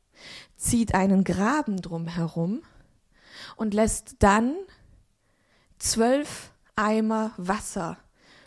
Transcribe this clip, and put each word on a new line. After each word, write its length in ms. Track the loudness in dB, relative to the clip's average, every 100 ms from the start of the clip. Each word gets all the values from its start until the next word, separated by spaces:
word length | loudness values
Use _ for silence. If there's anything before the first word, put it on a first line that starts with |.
| _ _ -20 -20 -20 -8
zieht 380 | 0 2 2
einen 300 | 2 4 4
Graben 560 | 4 2 0 0 -2 -4
drumherum 800 | -6 -8 -6 -4 -4 -2 -4 -4 -10 -20 _ _ _ _ _ -20 -16 -6
und 160 | -2
lässt 440 | 2 2 0 -8 2
dann 360 | 4 6 2 -2 -10 -18 -20 -20 _ _ _ _ _ _ _ -8
zwölf 720 | -2 2 2 2 -2 -10 -18 _ _ -2
Eimer 560 | 0 2 2 0 -2 -4
Wasser 580 | -4 -4 -6 -6 -6 -8 _ _ _ -20